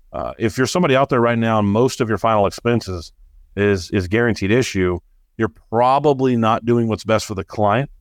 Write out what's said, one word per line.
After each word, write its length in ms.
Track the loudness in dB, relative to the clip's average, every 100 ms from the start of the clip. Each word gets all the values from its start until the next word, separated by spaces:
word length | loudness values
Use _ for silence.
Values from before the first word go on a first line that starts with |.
| -14
Uh, 200 | -10 -10 -4
if 180 | -4 -2
you're 100 | -2
somebody 280 | 0 2
out 140 | 2 2
there 120 | 2
right 180 | 2 2
now 200 | 0 0
and 100 | 2
most 320 | 2 0 0
of 80 | -2
your 100 | -2
final 280 | 0 2 0
expenses 640 | -2 -2 -2 -2 -10 -12 _ -20 -20 -12 -2
is, 340 | 0 0 -2
is 160 | -4 0
guaranteed 440 | 0 0 0 0
issue, 480 | 0 0 0 -2 -2 -8 _ _ -4
you're 100 | -4 -6 -6
probably 640 | 0 2 2 2 2 2 2
not 280 | 2 0 0
doing 220 | 0 0
what's 160 | -2
best 220 | 0 -2 -2
for 80 |
the 100 | -10
client 460 | -8 -2 0 0 -2 -10